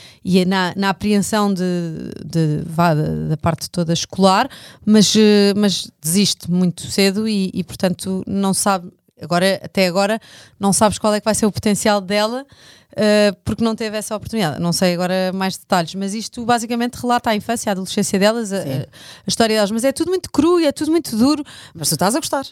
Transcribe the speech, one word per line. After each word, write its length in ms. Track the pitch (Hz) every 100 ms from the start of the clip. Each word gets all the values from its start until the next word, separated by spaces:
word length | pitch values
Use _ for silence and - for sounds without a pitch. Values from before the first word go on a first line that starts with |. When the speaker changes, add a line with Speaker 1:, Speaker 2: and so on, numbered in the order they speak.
| - - -
Speaker 1:
e, 140 | 185
e 20 | 180
na, 280 | 190 180 196
na 140 | 196
apreensão 640 | 190 208 208 185 214 202
de, 100 | 185 180 175 170 156 - - 151
de, 360 | 165 156 151 160
vá, 280 | 165 170
da, 360 | 151 156 156 156
da 80 | 156
parte 320 | 170 160 -
toda 240 | - 165
escolar, 560 | 170 - - 190 196 262 - - - -
mas, 300 | 214 202 214
eh, 380 | 214 208 202 196
mas 340 | 208 170 - -
desiste 500 | 156 185 190 - -
muito 300 | 175 180 175 -
cedo 340 | - 196 196 220
e, 240 | 208 190
e, 100 | -
portanto, 580 | 175 - 185 175 190 190 -
não 260 | 196 196
sabe, 380 | 185 208 190 180 - _ -
agora, 400 | 151 175 190 190
até 240 | - - 185
agora, 320 | 175 202 220 - - - -
não 140 | 196
sabes 240 | 190 214 -
qual 140 | 220
é 80 | 208
que 40 | 220
vai 80 |
ser 120 | 208 220
o 60 |
potencial 500 | - 214 202 220 208
dela, 440 | 180 208 214 247 277 _ - - _ -
eh, 340 | 214 208 208 196 -
porque 180 | 214
não 140 | 233 220
teve 180 | 220 214
essa 180 | 208
oportunidade. 460 | 214 - 226 170 -
Não 140 | 170
sei 200 | 165 185
agora 380 | 175 180 185 185
mais 220 | 190 190 -
detalhes, 400 | - 185 165 190
mas 180 | 196
isto 300 | 220 196 - 233
basicamente 500 | 240 226 240 240 -
relata 340 | 247 240 247
a 60 | 208
infância, 340 | - 233 -
a 20 |
adolescência 480 | 190 185 - 190 196
delas, 320 | 208 226 214
a, 100 | 190
Speaker 2:
Sim. 100 | 151
Speaker 1:
a, 0 | 131
a 40 | - - - - -
história 300 | - 226 220
delas. 160 | 202
Mas 140 | 226 262
é 80 |
tudo 160 | 269 320
muito 200 | 370 -
cru 280 | - 330 349
e 60 | 330
é 60 |
tudo 180 | - 302
muito 240 | 330 - 220
duro. 300 | 262 294 294 - -
Speaker 2:
Mas 140 | 170 151
tu 60 |
estás 200 | 156 180
a 60 | 277
gostar. 260 | - 285 269